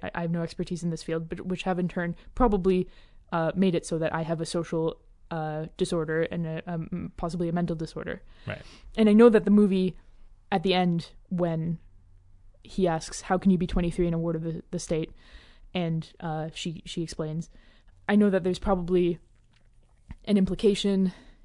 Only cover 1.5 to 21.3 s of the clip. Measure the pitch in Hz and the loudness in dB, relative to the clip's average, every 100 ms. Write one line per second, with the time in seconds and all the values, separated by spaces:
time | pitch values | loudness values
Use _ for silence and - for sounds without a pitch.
1.5 | 180 190 180 180 - 175 170 - - 247 | -6 -2 -2 -2 -2 -6 -6 -8 2 2
2.5 | 196 185 185 180 - - - - 170 160 | 4 2 2 0 -8 -20 -20 -6 -2 -2
3.5 | 180 190 170 - 165 160 160 165 165 165 | 2 2 2 -2 -2 -2 -2 -4 -4 -4
4.5 | 175 165 165 160 - - - - 165 156 | -4 -2 -2 -2 -4 -14 -20 -10 -6 -6
5.5 | 151 160 - 185 175 156 160 165 175 160 | -6 -8 -4 -2 -2 -2 -2 -2 -2 -4
6.5 | 160 - 170 160 175 - - 170 175 170 | -6 -6 -8 -6 -8 -10 -8 -6 -4 -2
7.5 | 175 170 165 160 - 170 - - - - | 0 -2 -4 -6 -10 -8 -10 -12 -16 -12
8.5 | 98 - - - - 214 214 240 214 208 | -12 -12 -20 -8 2 6 10 10 8 6
9.5 | 208 208 190 185 - - - - - - | 6 6 4 0 -4 -16 -20 -20 -18 -4
10.5 | 190 185 180 180 170 - - - 175 175 | -2 2 2 2 0 -4 -14 -8 -2 -2
11.5 | 160 165 165 - - - - - - - | -2 -4 -6 -10 -20 -20 -20 -20 -20 -20
12.5 | - - - 185 160 - - - 180 196 | -20 -12 -2 0 0 -6 -10 -2 0 4
13.5 | 180 175 - 175 165 170 165 170 160 165 | 2 2 0 0 0 0 0 -2 -4 -6
14.5 | 165 - 175 - 160 160 - - - - | -8 -10 -10 -4 -4 -4 -10 -20 -20 -20
15.5 | - - 185 170 165 - - 170 156 156 | -20 -10 -6 -2 -4 -6 -10 -8 -8 -8
16.5 | - 175 160 - - 165 - 156 156 - | -8 -10 -10 -10 -8 -8 -6 -6 -6 -10
17.5 | - - - - - - 208 208 190 180 | -14 -20 -20 -20 -12 0 4 6 4 0
18.5 | 175 - 190 170 180 175 165 _ _ _ | -2 0 0 2 2 2 0 _ _ _
19.5 | _ _ _ _ _ - - - 202 190 | _ _ _ _ _ -20 -12 0 2 2
20.5 | 180 214 202 202 196 185 - - | 2 2 2 2 0 0 -2 -16